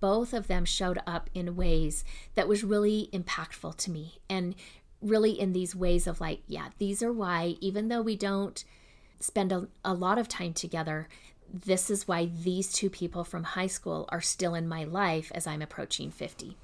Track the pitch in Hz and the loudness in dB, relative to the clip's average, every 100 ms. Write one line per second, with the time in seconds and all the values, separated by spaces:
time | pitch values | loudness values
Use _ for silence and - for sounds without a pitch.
0 | 196 208 240 240 202 180 175 - 185 180 | 4 4 2 0 2 2 2 2 0 -2
1 | - 170 - 185 175 175 180 160 156 - | -2 -4 -4 -4 -4 2 6 6 6 0
2 | - - - - 185 208 208 208 208 214 | -4 -8 -4 2 4 4 4 4 4 4
3 | 214 190 175 - 165 - 160 160 - 160 | 0 -4 -4 -6 -6 -10 -10 -6 -4 -6
4 | 156 - - 190 180 190 - - - - | -8 -12 -6 -2 -2 -4 -12 -20 -20 -8
5 | 214 220 214 214 196 185 180 185 180 180 | 2 4 4 4 0 0 -2 0 4 4
6 | 175 165 165 156 - - - - 202 202 | 4 -2 -4 -6 -6 -8 -8 -4 -2 0
7 | 233 233 190 175 175 170 190 196 220 240 | -2 0 0 0 0 -2 -2 -2 0 0
8 | 226 208 202 196 202 - - - - - | 0 0 0 0 -2 -6 -14 -18 -20 -20
9 | - - - - 190 185 - - - 180 | -20 -8 -2 2 2 2 -2 -6 -2 0
10 | 180 220 226 - 175 165 170 165 160 156 | 2 2 2 -2 -4 -4 -4 -2 -2 -4
11 | 156 - - - - 185 190 185 - 202 | -6 -14 -20 -20 -14 -6 0 2 2 0
12 | - 170 170 170 175 180 190 - 196 - | 0 0 0 0 0 0 0 0 0 0
13 | 175 180 170 175 165 - 190 - - 160 | -4 -4 -6 -6 -4 -2 -2 -2 -4 -4
14 | - 170 - - 180 170 165 160 151 180 | -4 -2 -2 0 0 0 -2 -4 -4 0
15 | 196 160 160 - 160 151 151 - - - | 2 0 -2 -6 -4 -4 -6 -8 -4 -4
16 | 151 - - - - - | -6 -8 -10 -10 -16 -10